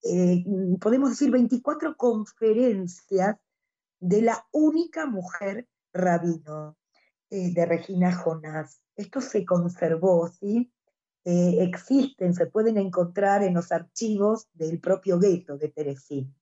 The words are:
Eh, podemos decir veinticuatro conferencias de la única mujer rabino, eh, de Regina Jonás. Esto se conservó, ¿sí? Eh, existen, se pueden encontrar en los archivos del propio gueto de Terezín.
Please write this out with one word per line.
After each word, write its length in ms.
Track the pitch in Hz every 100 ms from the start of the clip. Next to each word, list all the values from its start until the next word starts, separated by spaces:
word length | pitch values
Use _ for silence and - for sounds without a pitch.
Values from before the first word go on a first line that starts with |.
Eh, 420 | 185 180 180 180 180 190 190 185
podemos 300 | 214 254 277
decir 220 | 226 277
veinticuatro 640 | 247 240 247 - 302 320 -
conferencias 1400 | 247 220 208 _ 220 220 254 196 180 - _ 190 190 220 _ _ _ _ _ _
de 220 | 180 202
la 240 | 226 226 -
única 540 | 302 311 320 339 320 311
mujer 640 | 202 180 175 196 208 247 _ _
rabino, 840 | 180 180 170 170 165 147 151 151 156 _ _ _ _ _
eh, 240 | 202 180
de 120 | 170 170
Regina 480 | 170 - 185 180
Jonás. 680 | 180 165 160 156 156 156 _ _ -
Esto 260 | 202 269
se 240 | 254 208 180
conservó, 840 | 180 175 - 165 165 185 175 175
¿sí? 440 | _ 202 226 247 _ _ _ _ _ -
Eh, 380 | 175 175 175
existen, 720 | 180 - - 269 269 - 180
se 140 | 180 165
pueden 300 | 220 220 214
encontrar 680 | 196 180 175 180 202 202
en 100 | 196
los 180 | 175 170
archivos 760 | 170 170 - 226 208 202 226 -
del 260 | 165 160 165
propio 400 | - 190 196 175
gueto 380 | 202 180 - 143
de 100 | 151
Terezín. 640 | - 147 135 _ 143 135 -